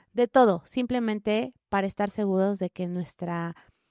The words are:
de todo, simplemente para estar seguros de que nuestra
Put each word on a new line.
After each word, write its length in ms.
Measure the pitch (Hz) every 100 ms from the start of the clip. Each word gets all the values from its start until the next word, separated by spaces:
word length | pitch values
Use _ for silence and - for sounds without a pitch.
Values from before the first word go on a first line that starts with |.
| _
de 140 | 214 247
todo, 360 | 269 233 175 -
simplemente 880 | - 240 247 226 214 208 214 262 - -
para 160 | 196 196
estar 240 | - 202
seguros 480 | - 202 190 196 202
de 120 | 180
que 180 | - 180
nuestra 680 | 180 170 - 175 170 170 170 _ _ _